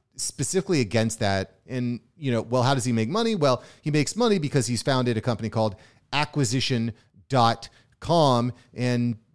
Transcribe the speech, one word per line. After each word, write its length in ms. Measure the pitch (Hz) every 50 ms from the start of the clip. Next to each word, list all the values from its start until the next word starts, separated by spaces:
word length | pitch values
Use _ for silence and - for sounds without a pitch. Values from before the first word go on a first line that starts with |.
| _ _ _
specifically 640 | - - - - - 135 - - 190 185 - 185 147
against 380 | 123 92 98 117 110 113 110 -
that. 380 | 113 98 98 95 95 - _ _ _
And, 320 | - 131 127 123 120 120 117 - _ _
you 140 | - 151 135
know, 120 | 120 113 107
well, 200 | 113 123 127 120
how 120 | 127 139
does 100 | 131 104
he 80 | 127 117
make 160 | 113 110 113
money? 260 | 165 220 233 226 220
Well, 300 | 185 147 135 127 - - - - _ _
he 80 | 156
makes 240 | 143 151 139 - -
money 240 | 208 240 233 208 190
because 260 | 147 139 - 143 113
he's 160 | 107 120 110
founded 360 | - 151 135 127 127 123 117
a 40 | 110
company 280 | - 127 117 101 113 110
called 260 | - 113 110 107 95 - - - _ _ _ _ -
acquisition 800 | 139 151 - - 151 139 107 120 131 - - 131 117 113 117 110 - _ _ _ - - _
dot 400 | 135 131 117 113 113 - - - - _ _ _ _ _
com. 540 | - - 165 170 156 139 127 120 117 123 117 - _ _ -
And, 420 | - 123 123 123 120 120 120 113 107 _ _ _